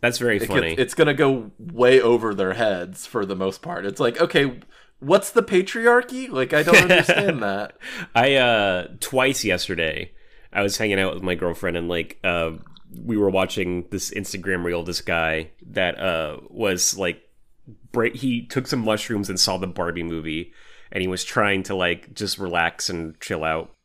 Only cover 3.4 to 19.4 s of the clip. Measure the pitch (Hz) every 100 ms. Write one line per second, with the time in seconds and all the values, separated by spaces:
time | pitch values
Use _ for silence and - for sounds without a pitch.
3.4 | 95 95 165 175 98 - 131 120 170 170
4.4 | 139 123 - - _ _ 135 190 - 240
5.4 | 196 190 190 233 233 240 240 254 262 131
6.4 | 127 151 156 180 175 180 - 165 170 156
7.4 | 104 98 104 - - - 175 - 127 139
8.4 | 123 113 101 92 87 - - 131 131 135
9.4 | 107 90 - 87 80 76 - - - -
10.4 | - - 101 98 110 98 95 80 92 87
11.4 | 90 85 92 85 85 87 82 - 92 87
12.4 | 82 82 - - - - 110 107 101 95
13.4 | 92 - 90 90 85 98 - - 95 98
14.4 | 92 92 87 85 85 87 - 85 80 80
15.4 | 80 - - - 90 - 95 82 78 76
16.4 | - - 107 90 - 90 92 85 _ _
17.4 | _ _ - 107 - - 117 120 131 120
18.4 | - - 127 139 110 107 - 107 101 92